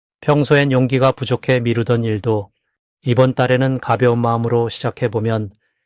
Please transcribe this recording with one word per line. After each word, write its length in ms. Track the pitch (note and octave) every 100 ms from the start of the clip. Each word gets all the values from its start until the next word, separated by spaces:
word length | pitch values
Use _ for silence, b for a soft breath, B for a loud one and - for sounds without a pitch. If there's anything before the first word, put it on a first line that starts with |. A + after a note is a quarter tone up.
| _ _
평소엔 540 | - D3 C#3 D3 C#3+
용기가 400 | B2+ B2+ B2+ C3
부족해 480 | - A#2+ B2 - B2+
미루던 420 | A#2 A#2 A2+ A#2+
일도 480 | A2+ G#2+ A2+ G#2+ G2+ _ _ _ _ _
이번 320 | C3 A#2+ C3
달에는 460 | B2+ B2 B2+ C3 C3
가벼운 400 | - A#2 B2 A#2+
마음으로 480 | A#2 A#2 A#2 A#2+ A#2
시작해보면 840 | - A#2+ - A#2+ A2 A2 A2 G#2 - _ _